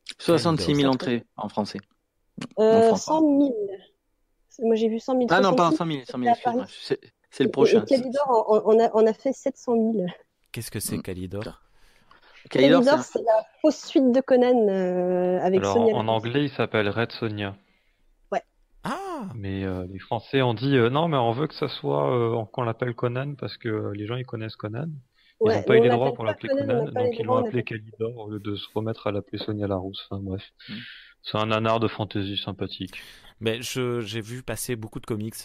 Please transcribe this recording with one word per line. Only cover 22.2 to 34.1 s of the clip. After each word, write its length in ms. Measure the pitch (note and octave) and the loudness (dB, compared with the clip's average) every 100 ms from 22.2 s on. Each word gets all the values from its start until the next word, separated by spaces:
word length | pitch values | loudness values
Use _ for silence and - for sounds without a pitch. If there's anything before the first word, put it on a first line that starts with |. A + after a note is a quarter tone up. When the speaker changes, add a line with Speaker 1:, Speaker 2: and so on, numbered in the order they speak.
| A#2 A#2 A2+ | 0 -2 -6
Speaker 4:
qu'on 80 | - | -6
l'appelle 300 | A#2 A2+ B2 | -6 -4 -6
Conan 400 | A2+ B2 A#2+ C#3 | -4 -4 -4 -8
parce 240 | C3+ G#2 - | -10 -12 -10
que, 100 | A#2 | -6
euh, 240 | G#2+ G#2+ G2+ | -6 -6 -8
les 100 | G#2 | -8
gens, 100 | B2 | -8
ils 100 | B2+ | -8
connaissent 280 | A2+ A2 - | -10 -10 -10
Conan. 300 | G#2+ A2+ D#3+ D3 - _ _ _ | -10 -8 -8 -10 -18 _ _ _
Ils 60 | G#3+ | 2
Speaker 3:
Ouais, 80 | A3+ | 2
Speaker 4:
n'ont 60 | |
pas 100 | F3 | 4
Speaker 3:
mais 40 | A3 | 6
Speaker 4:
eu 20 | |
Speaker 3:
on 40 | |
Speaker 4:
les 60 | A#3+ | 6
Speaker 3:
l'appelle 80 | A#3+ | 4
Speaker 4:
droits 160 | - | 0
pour 100 | A#3+ A3 | -2 -4
Speaker 3:
pas 60 | |
Speaker 4:
l'appeler 180 | G3+ - | -4 -4
Speaker 3:
Conan, 120 | C#4 | -2
on 60 | C#4 | 0
Speaker 4:
Conan, 180 | B3 A3 | -2 -2
Speaker 3:
n'a 60 | |
pas 80 | B3+ | -2
les 40 | B3 | -2
Speaker 4:
donc 100 | A3+ | -2
ils 60 | A3+ | 0
Speaker 3:
droits, 120 | B3+ | 0
Speaker 4:
l'ont 40 | |
Speaker 3:
on 40 | A#3 | 0
Speaker 4:
appelé 100 | B2 | -4
Speaker 3:
l'appelle 160 | - A2+ | -4 -10
Speaker 4:
Kalidor 380 | A2 - A2+ A#2+ | -12 -8 -8 -8
au 120 | G#2 | -10
lieu 100 | G#2+ | -8
de 160 | G#2 G2+ | -6 -8
se 120 | - | -6
remettre 340 | A#2 A2 A2 G#2+ | -6 -4 -4 -4
à 40 | |
l'appeler 260 | G2+ - G2+ | -4 -6 -10
Sonia 240 | - G#2 G2+ | -6 -4 -2
Larousse. 400 | F#2+ F#2+ G2 - | -4 -6 -12 -12
Enfin 120 | G2 | -10
bref, 200 | G2 F#2+ - _ - | -8 -10 -10 _ -14
Speaker 1:
Mm. 40 | G#2 - - - _ | -14 -14 -20 -20 _
Speaker 4:
c'est 140 | - G#2+ | -8 -4
un 100 | G#2+ | 0
nanar 320 | A2 A2+ A2+ | 0 2 0
de 60 | A2 | 0
fantaisie 480 | - G#2 G#2+ G2 G2 | -2 -6 -4 -6 -6
sympathique. 640 | - F#2+ F#2+ - G2 - - - - _ | -8 -8 -10 -10 -12 -14 -20 -20 -20 _
Speaker 2:
Mais 200 | A2+ A2+ | -6 -4
je, 380 | B2+ C3+ B2 A#2+ | -6 -4 -4 -4
j'ai 220 | G#2 | -6